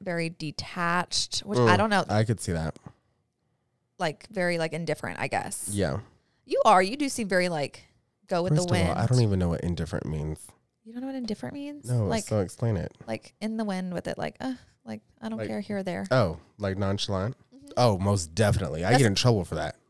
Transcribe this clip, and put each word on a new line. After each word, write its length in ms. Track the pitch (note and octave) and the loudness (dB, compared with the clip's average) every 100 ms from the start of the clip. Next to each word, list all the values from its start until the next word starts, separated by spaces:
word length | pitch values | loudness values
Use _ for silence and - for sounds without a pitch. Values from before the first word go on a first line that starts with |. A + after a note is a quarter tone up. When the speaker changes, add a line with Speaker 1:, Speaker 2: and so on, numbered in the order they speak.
Speaker 1:
very 300 | F#3+ E3+ E3 | -6 -4 -4
detached, 1080 | E3+ D#3 - - - E3+ F3 - - - - | -4 -8 -8 -8 -4 0 0 0 -2 -4 -6
which 180 | G3+ G3 | -2 2
I 160 | A#2+ | 6
Speaker 2:
Mm, 40 | - | 6
Speaker 1:
don't 120 | G#3+ | 4
know. 140 | G2+ - | 2 2
Speaker 2:
I 160 | G#2 | 2
could 160 | A2 G#2 | 2 0
see 120 | - | -2
that. 240 | E2+ D#2+ - - - _ _ _ _ _ _ _ _ _ - | -4 -4 -8 -14 -20 _ _ _ _ _ _ _ _ _ -4
Speaker 1:
Like, 280 | F3 C#3+ - | -4 -4 -8
very, 280 | G3 F3 F3 | -2 0 0
like, 140 | D#3+ | -2
indifferent, 480 | D#3+ E3 D3+ - - | -2 -2 -4 -4 -6
I 80 | C3+ | -2
guess. 400 | G#2 - - - | -2 -2 -6 -4
Speaker 2:
Yeah. 300 | G2+ F2 C2+ - _ _ _ | 0 0 -2 -8 _ _ _
Speaker 1:
You 160 | - F4 | -2 2
are. 180 | C#5 F#3+ | 6 6
You 140 | F#3+ C#4 | 6 0
do 120 | C#4 | -4
seem 200 | B3+ G#3 | -2 0
very, 200 | F#3 F3+ | 0 0
like, 360 | D#3+ C#3 - - _ _ _ - | 0 -4 -8 -20 _ _ _ -4
go 160 | F3 | -2
with 100 | F3+ D3+ | 2 2
Speaker 2:
First 120 | F3+ | 2
Speaker 1:
the 60 | |
Speaker 2:
of 40 | E3 | 2
Speaker 1:
wind. 100 | F#2 | 2
Speaker 2:
all, 140 | - | 2
I 20 | A2 | 2
don't 140 | B2 | 4
even 180 | A2+ F#2+ | 4 4
know 100 | F2+ | 2
what 100 | E2 | 0
indifferent 460 | E2+ E2 E2 - - | -2 -4 -4 -4 -4
means. 340 | D#3 D3+ - - - _ _ | -4 -4 -8 -12 -20 _ _
Speaker 1:
You 80 | A3 | -16
don't 100 | A#3 | -12
know 60 | C4 | -8
what 80 | C4+ | -6
indifferent 380 | A#3 G#3+ B3 | -6 -6 -8
means? 300 | C#4+ C#4+ D4 - | -10 -10 -10 -2
Speaker 2:
No, 180 | B2 G#2 | 0 2
Speaker 1:
Like, 180 | A3+ | 0
Speaker 2:
so 160 | - G#2+ | -2 -2
explain 360 | F2+ - A#2 G2+ | -2 -2 -2 -2
it. 160 | - - - | -4 -10 -10
Speaker 1:
like, 280 | A2 - - | -10 -10 -10
in 160 | G#3+ A3 | -8 -4
the 60 | |
wind 280 | G#3+ F#3 F#3 | -4 -4 -6
with 140 | F3 - | -6 -6
it, 100 | - | -6
like, 180 | D#2 - | -8 -6
uh, 140 | C4 B3+ - _ | -8 -8 -12 _
like, 180 | A#3 A3 - _ | -14 -14 -14 _
I 80 | A3 | -10
don't 100 | A3 | -6
Speaker 2:
Like, 100 | G#3 | -6
Speaker 1:
care 120 | G#3+ | -6
here 180 | G3+ G#3 | -6 -6
or 40 | |
there. 240 | F#3+ F3 G2 | -4 -4 0
Speaker 2:
oh, 280 | B2+ G2 E2+ - - | 2 2 0 -12 -6
like, 180 | G2+ F#2+ | -4 0
nonchalant? 580 | G2 G2+ - G2 G2+ C3 _ | 0 0 -2 -2 -2 -6 _
Speaker 1:
Mm-hmm. 140 | - - - | -20 -6 2
Speaker 2:
Oh, 220 | B2 F#2+ | 4 4
most 360 | G2 G2+ E2 | 2 2 0
definitely. 500 | D#2+ G#2+ F#2 F2+ D#2 | 2 4 4 0 -2
I 60 | F2 | 4
Speaker 1:
That's 100 | B2+ | 6
Speaker 2:
get 40 | A#2+ | 6
in 80 | |
trouble 300 | G2 B2 A2 | 4 2 2
for 100 | E2+ D#2+ | 0 -4
that. 200 | D#2 - | -6 -8